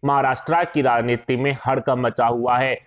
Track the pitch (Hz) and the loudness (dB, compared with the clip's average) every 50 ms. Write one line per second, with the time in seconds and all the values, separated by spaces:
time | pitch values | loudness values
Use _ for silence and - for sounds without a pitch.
0 | - 139 143 139 135 131 131 123 - - 160 175 175 170 - 151 135 127 120 120 | 0 2 2 2 2 2 0 -2 -2 -2 0 0 0 0 0 0 2 2 2 2
1 | 117 120 120 117 - - 131 120 131 139 139 127 - 131 131 131 127 - 131 123 | 2 0 -2 -2 0 -2 -2 0 0 -2 -2 -2 -2 -2 -2 -2 0 0 -2 0
2 | 123 - 113 - 120 117 120 120 117 123 123 123 135 131 123 98 _ | 0 -2 0 2 0 0 2 0 0 0 2 2 2 0 -2 -4 _